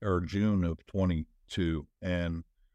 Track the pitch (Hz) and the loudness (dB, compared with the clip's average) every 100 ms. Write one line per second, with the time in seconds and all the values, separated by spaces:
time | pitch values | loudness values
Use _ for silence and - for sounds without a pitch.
0 | 101 90 85 98 107 98 85 80 - 98 | 0 0 0 0 2 2 0 -2 -6 0
1 | 92 80 78 _ - - 85 80 73 - | 2 0 -4 _ -8 -2 0 -2 -6 -10
2 | 92 87 85 82 - _ _ | -4 -2 -2 -4 -10 _ _